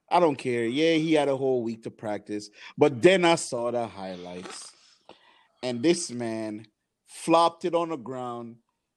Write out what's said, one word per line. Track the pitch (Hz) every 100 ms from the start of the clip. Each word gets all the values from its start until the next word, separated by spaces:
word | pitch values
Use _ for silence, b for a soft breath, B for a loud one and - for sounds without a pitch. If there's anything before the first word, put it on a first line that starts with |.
| -
I | 175
don't | 170
care." | 135 131 120 117
Yeah, | 135 160
he | 160 160
had | 151 139
a | 135
whole | 135 127
week | 117 113
to | 120
practice. | - 107 101 - 104 - - B B
But | 147 123
then | 175 190
I | 175 165
saw | - 123 120
the | 120 113
highlights. | 98 95 92 90 90 92 - - - _ _ - b b b b _
And | 127 120
this | 151 175 -
man | 123 117 113 110 107 113 _ _ _ _
flopped | - - 165 170 170
it | 175 170
on | 170
the | 156
ground, | 113 131 123 120 117 117 _ _ _